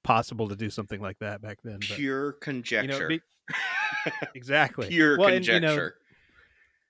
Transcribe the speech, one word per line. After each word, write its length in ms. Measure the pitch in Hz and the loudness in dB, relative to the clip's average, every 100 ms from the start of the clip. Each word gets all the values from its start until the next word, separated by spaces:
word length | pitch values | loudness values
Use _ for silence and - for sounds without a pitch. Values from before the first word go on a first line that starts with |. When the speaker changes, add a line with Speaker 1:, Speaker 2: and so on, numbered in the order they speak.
Speaker 1:
possible 440 | - 117 - 117 107 | 2 2 2 -4 -6
to 80 | 101 | -4
do 140 | 110 | -6
something 300 | - 104 101 | -8 -8 -8
like 180 | 101 95 | -10 -8
that 220 | 104 101 | -8 -10
back 160 | 107 101 | -12 -14
then, 160 | 113 101 - | -14 -10 -8
but, 80 | - | -4
Speaker 2:
Pure 280 | 135 135 | -4 -2
Speaker 1:
you 60 | 143 | -4
know, 60 | 143 | -6
Speaker 2:
conjecture. 680 | - 131 120 113 135 139 - | -8 -6 0 0 0 -2 -2
Speaker 1:
be-, 120 | 160 - _ - 988 784 762 | -4 -6 _ -8 -6 -4 -2
Speaker 2:
<laughs> 560 | 855 855 831 880 - | -2 -4 -6 -6 -10
Speaker 1:
exactly. 540 | 131 123 147 139 - 113 | -10 0 2 4 0 0
Speaker 2:
Pure 300 | 160 151 143 | 4 6 6
Speaker 1:
Well, 100 | 196 | 6
and, 180 | 185 185 | 4 4
you 140 | 175 | 4
know, 80 | 160 | 4
Speaker 2:
conjecture. 260 | 151 80 - _ _ _ _ _ _ _ _ _ | 2 -2 -8 _ _ _ _ _ _ _ _ _